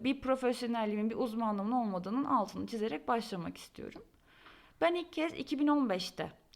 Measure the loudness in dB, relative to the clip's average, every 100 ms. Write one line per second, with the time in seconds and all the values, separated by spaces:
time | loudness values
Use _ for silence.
0 | 0 0 2 2 2 0 0 0 0 2
1 | 0 2 0 0 0 0 2 2 2 0
2 | -2 -2 2 2 2 -2 -6 -2 -2 -2
3 | 0 0 0 -6 -6 -8 -14 -14 -12 -12
4 | -18 _ _ -20 -20 -20 -16 0 2 2
5 | -2 -2 -2 -2 -4 0 4 4 4 0
6 | -2 -6 -8 -8 _